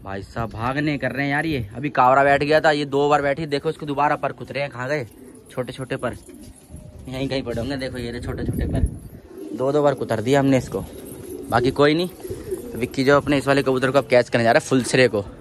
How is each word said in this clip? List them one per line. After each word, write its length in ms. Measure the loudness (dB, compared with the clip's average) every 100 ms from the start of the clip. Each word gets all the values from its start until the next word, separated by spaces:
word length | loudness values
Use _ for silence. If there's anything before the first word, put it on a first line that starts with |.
भाई 180 | -10 -12
साहब 260 | -10 -8 -8
भागने 480 | -4 -4 -2 -2 -2
कर 140 | -4
रहे 140 | -2 -2
हैं 60 |
यार 140 | -2 -2
ये। 200 | -4 -6 -6
अभी 140 | -4
कावरा 340 | 4 6 6
बैठ 200 | 6 4
गया 160 | 4 4
था, 100 | 4
ये 140 | 2 0
दो 220 | 2 4
बार 120 | 4
बैठी, 240 | 2 -2 -2
देखो 240 | -2 -2
इसको 160 | -6 -6
दोबारा 300 | 0 0 0
पर 160 | -4
कुतरे 300 | -6 -10 -6
हैं, 80 | -6
कहाँ 180 | -6 -4
गए 160 | -4 -6 -14 -20 -20 -12
छोटे 220 | -8 -8
छोटे 220 | -8 -8 -4
पर, 200 | -6 -8 -16 -20 -20 -20 -20 -18 -18 -18 -12
यहीं 180 | -6 -4
कहीं 140 | -4
पड़े 160 | -4 -6
होंगे। 180 | -4 -6
देखो 200 | -6 -8
ये 140 | -8
रहे 100 | -8
छोटे 220 | -8 -6
छोटे 220 | -4 -2 -2
पर, 220 | 0 -2 -4 -16 -20 -20 -16 -12 -2
दो 140 | 0
दो 120 | 4
बार 100 | 4
कुतर 280 | 2 -2 -2
दिया 180 | 2 4
हमने 180 | 4 2
इसको। 260 | 0 -8 -8 -14 -16 -16 -14 -12 -2
बाकी 220 | 0 2
कोई 220 | 4 4
नहीं, 160 | 4 -2 -6 -12 -12 -10 -12 -12 -6
विक्की 280 | -6 0
जो 140 | 4 4
अपने 200 | 4 0
इस 100 | 2
वाले 160 | 2
कबूतर 280 | 2 2 2
को 60 | 2
अब 100 | 4
catch 220 | 4 4
करने 140 | 2
जा 80 | 4
रहा 100 | 4
है 60 | 4
फुलसरे 380 | 0 2 4 4
को। 140 | 4 -4 -12